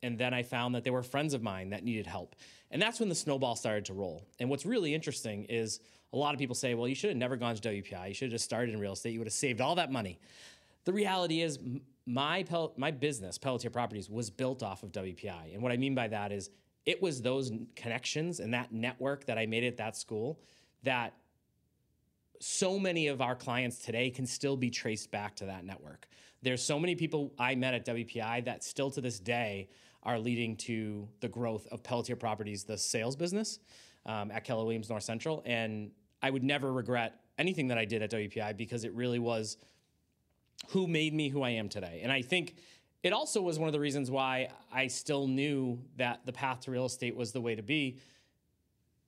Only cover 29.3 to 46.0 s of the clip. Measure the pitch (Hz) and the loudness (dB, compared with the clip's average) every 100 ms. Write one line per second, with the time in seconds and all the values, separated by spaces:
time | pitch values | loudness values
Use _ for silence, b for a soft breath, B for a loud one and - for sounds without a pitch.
29.3 | 120 110 98 95 B B B - 117 117 | 0 0 -2 -8 B B B -2 0 2
30.3 | 120 113 107 - 113 107 104 104 - 117 | 2 0 -2 -2 -2 -2 -4 -8 -6 -6
31.3 | 117 117 110 - 120 - 120 117 120 113 | -2 -2 -2 -6 -10 -2 -2 0 -2 -2
32.3 | 107 104 101 - 104 - 117 117 139 175 | -2 -4 -6 -6 -2 0 0 0 0 0
33.3 | 202 220 - B B B B - 107 104 | 0 -2 -6 B B B B -6 -4 -2
34.3 | 110 123 113 113 113 104 107 - 113 160 | -4 0 0 2 0 -2 -4 -2 -2 -2
35.3 | 156 - 117 110 107 104 - _ - 135 | -2 0 0 0 -2 -8 -12 _ -2 0
36.3 | 135 135 143 135 131 113 123 113 - _ | 2 2 2 2 0 2 2 0 -4 _
37.3 | - 170 165 131 117 107 113 104 110 101 | 0 0 2 2 2 2 2 0 -2 -2
38.3 | 113 107 104 110 120 107 110 123 120 117 | -2 -4 -4 -4 -4 -4 -2 0 2 2
39.3 | 113 107 - b b b _ _ _ _ | 0 -2 -8 b b b _ _ _ _
40.3 | _ _ - - 190 175 156 156 156 143 | _ _ -16 -2 0 4 4 4 2 2
41.3 | 139 123 113 101 101 90 85 117 135 123 | 2 2 0 -2 -4 -6 -4 0 2 4
42.3 | 180 160 - B B B - 180 214 302 | 2 2 -8 B B B 0 2 2 2
43.3 | 214 175 156 160 147 147 143 127 135 131 | 2 2 2 2 2 2 2 0 2 2
44.3 | 131 127 - - 127 131 - - 139 139 | 2 0 -6 -4 0 2 0 0 2 4
45.3 | 131 147 139 127 120 143 - | 2 4 2 2 -2 -6 0